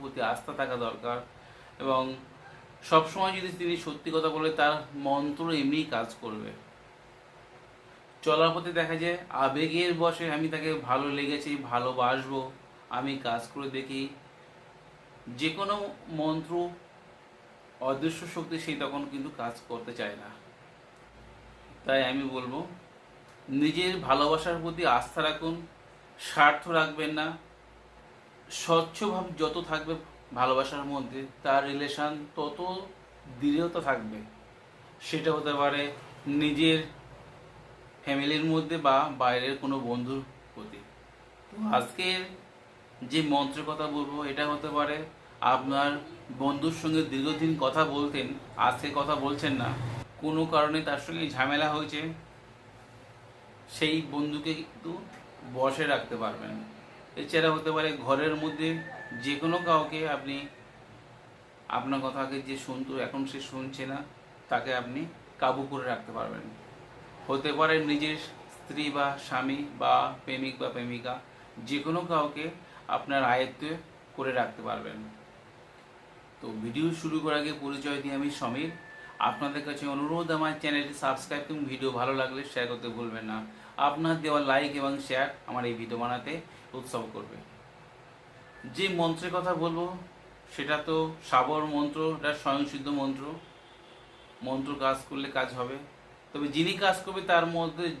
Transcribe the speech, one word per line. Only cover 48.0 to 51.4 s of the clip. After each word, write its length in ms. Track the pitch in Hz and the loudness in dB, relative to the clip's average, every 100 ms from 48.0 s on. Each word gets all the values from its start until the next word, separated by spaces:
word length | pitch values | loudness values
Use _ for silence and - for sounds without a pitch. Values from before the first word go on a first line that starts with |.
| 143 143 127 139 - - 123 | 0 0 -4 -6 -6 2 4
আজকে 200 | - 143 139 | 4 0 0
কথা 160 | 143 135 139 | 0 2 0
বলছেন 280 | 143 151 127 | 0 0 0
না, 80 | 123 - - - - - | 0 -2 -4 -6 -10 -6
কোনো 180 | 156 156 160 | 0 2 4
কারণে 260 | 156 151 156 151 | 6 6 4 0
তার 140 | 143 - | -2 -2
সঙ্গে 200 | 165 147 | -4 -2
ঝামেলা 320 | 127 | 2